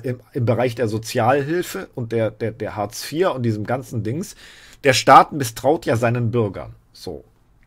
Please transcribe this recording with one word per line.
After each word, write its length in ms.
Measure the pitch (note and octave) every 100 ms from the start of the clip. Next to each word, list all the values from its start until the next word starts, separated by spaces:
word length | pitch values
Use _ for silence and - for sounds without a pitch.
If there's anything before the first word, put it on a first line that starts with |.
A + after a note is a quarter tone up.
im, 160 | B2+ B2 -
im 120 | C#3
Bereich 320 | A#2 A2 B2+ A#2+
der 100 | A2+
Sozialhilfe 1040 | A2 A2+ B2 A2+ C#3+ C#3 F3 E3+ G3 - -
und 160 | A#2
der, 180 | A#2 G#2+
der, 220 | - A2+
der 240 | A2 G2+ G#2
Hartz 260 | G2+ -
vier 320 | - D3+ F#3
und 80 | C3
diesem 220 | A#2+ G#2+
ganzen 400 | G2+ C3 B2 B2
Dings, 320 | G2+ D3 G#3 - - - - -
der 80 | C#3
Staat 400 | A2 - D3 F3
misstraut 540 | D3+ A#2+ - C3 E3 -
ja 100 | A2+
seinen 340 | A#2 A#2+ A#2
Bürgern. 460 | A#2+ G#2 F2 C#2+ - _
So. 320 | - - C#2+ - _ _ _